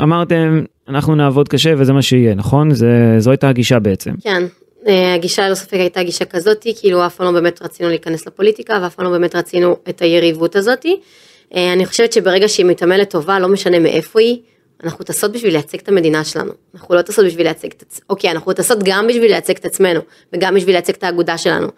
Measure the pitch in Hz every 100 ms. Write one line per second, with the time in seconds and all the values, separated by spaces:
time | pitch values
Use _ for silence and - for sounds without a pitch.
0 | 151 170 165 170 160 160 - _ - 139
1 | 151 151 143 135 135 143 160 147 131 135
2 | 131 127 117 98 - 139 151 123 117 120
3 | 117 113 113 135 139 123 113 123 104 95
4 | - - 214 185 175 - _ _ 220 185
5 | 180 175 175 - 196 190 - 196 180 185
6 | 180 - 180 180 190 214 233 214 202 180
7 | 175 - 180 175 170 170 170 - 175 165
8 | 170 160 - - 208 214 233 214 180 -
9 | 180 175 175 175 170 180 175 170 - 170
10 | 175 170 170 160 170 202 202 262 320 381
11 | _ _ _ _ _ 180 180 180 185 -
12 | 233 233 185 185 208 208 180 170 175 190
13 | 202 175 156 196 180 196 190 175 160 156
14 | 160 220 226 240 - _ _ _ 165 -
15 | 185 165 208 233 220 160 147 - - 202
16 | 160 156 156 - - - _ - - 180
17 | 175 208 190 165 165 160 165 - _ -
18 | - - 180 160 190 185 170 226 196 190
19 | 226 240 226 170 175 175 175 - 185 165
20 | - _ _ 175 185 190 180 180 175 -
21 | 185 175 170 165 180 165 170